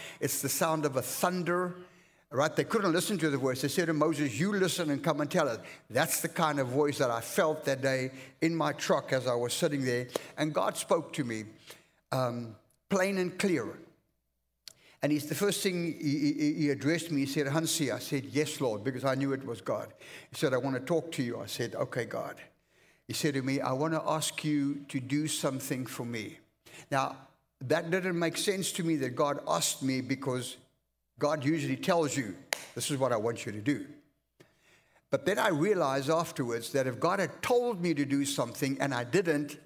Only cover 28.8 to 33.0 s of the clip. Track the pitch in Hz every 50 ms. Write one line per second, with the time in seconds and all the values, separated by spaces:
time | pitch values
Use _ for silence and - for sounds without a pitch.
28.8 | 165 165 160 139 131 127 127 147 151 143 139 143 - - 160 160 - - - -
29.8 | 139 131 131 131 113 113 135 135 - 135 127 127 120 - - - - _ _ _
30.8 | _ _ _ _ _ _ _ - 147 147 160 143 127 147 165 151 139 131 135 131
31.8 | - 190 175 170 151 139 - 139 113 98 87 - - - - - - - - 123
32.8 | - - 147 131